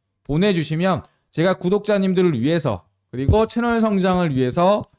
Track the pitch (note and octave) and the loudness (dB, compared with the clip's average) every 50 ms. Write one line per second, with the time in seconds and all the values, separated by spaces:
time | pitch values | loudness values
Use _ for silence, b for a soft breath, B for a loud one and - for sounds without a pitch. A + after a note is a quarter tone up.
0 | _ _ _ _ _ - C#3+ D#3 F#3+ G#3 G3 E3+ D3 D3 D#3 D#3 F3+ F#3+ F3 A#2 | _ _ _ _ _ -4 -2 0 2 2 0 0 -2 -2 -4 -2 -2 0 -2 -2
1 | b b b b b _ - - D#3+ F#3+ F#3 - - - G3+ G3+ G3+ - G#3 G3+ | b b b b b _ -4 -2 0 0 0 -2 -2 -2 -2 0 0 0 0 0
2 | F#3+ F#3+ F3+ F#3 F#3 F3 D3+ A2 A#2 C#3+ E3 - - C3 G#2 F2 - _ _ _ | 0 0 2 2 2 2 2 0 0 0 0 0 0 -2 -4 -4 -8 _ _ _
3 | _ _ - B2 C#3 C#3 G3 G#3+ A3+ A3 - A#3+ A#3 A#3+ A#3 A#3 A3 A3 G3+ F#3+ | _ _ -10 -4 0 2 2 2 2 0 -2 -2 -2 0 0 0 0 0 0 0
4 | F#3 F#3+ F#3 F3+ F3 D#3+ C3+ B2+ B2+ B2 A#2 F3 F3 F#3+ G#3 B2 C3 - _ | 0 0 0 0 0 0 0 0 -2 0 0 2 2 2 2 0 -2 -8 _